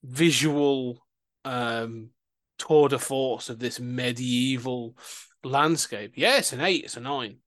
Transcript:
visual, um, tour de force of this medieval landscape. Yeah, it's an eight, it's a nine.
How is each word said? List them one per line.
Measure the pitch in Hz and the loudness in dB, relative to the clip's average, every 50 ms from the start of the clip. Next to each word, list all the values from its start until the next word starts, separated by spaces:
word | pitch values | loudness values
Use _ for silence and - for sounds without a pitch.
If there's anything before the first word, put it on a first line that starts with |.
| - | -14
visual, | 135 123 131 170 175 143 120 139 156 147 147 147 143 139 135 127 123 120 - _ _ _ _ _ _ _ _ _ | -10 0 4 4 4 4 4 2 2 2 4 4 4 2 2 0 -4 -6 -8 _ _ _ _ _ _ _ _ _
um, | 135 127 123 120 117 117 117 113 113 117 113 110 120 _ _ _ _ _ _ _ _ _ _ | -6 -4 -2 -2 -2 -2 -2 -4 -6 -8 -12 -14 -16 _ _ _ _ _ _ _ _ _ _
tour | - - 160 151 147 139 | -2 4 6 6 8 6
de | 139 127 | 4 0
force | - - 135 135 131 131 117 - - - | -2 -2 -2 0 0 0 -2 -4 -6 -12
of | 123 110 | -10 -6
this | 120 120 120 - | -6 -6 -6 -6
medieval | 123 123 123 127 127 123 123 120 127 127 123 123 123 131 135 127 117 131 127 123 120 113 117 _ - - - - - _ _ _ - | -8 -6 -6 -2 -2 -2 -2 -2 -2 0 0 2 2 2 0 -2 -2 -4 -6 -6 -6 -10 -14 _ -18 -18 -18 -18 -20 _ _ _ -10
landscape. | 131 131 139 147 156 165 151 - - - 101 104 104 _ | -2 0 2 4 4 2 0 0 -4 -6 -10 -10 -12 _
Yeah, | - 143 220 262 277 | 0 2 4 4 4
it's | 196 - - | 2 0 -4
an | 123 | -2
eight, | 147 190 190 151 - | 0 0 0 0 -2
it's | - - 120 | -6 -12 -12
a | |
nine. | 120 131 143 139 123 107 104 127 _ | -8 -6 -4 -4 -6 -8 -10 -16 _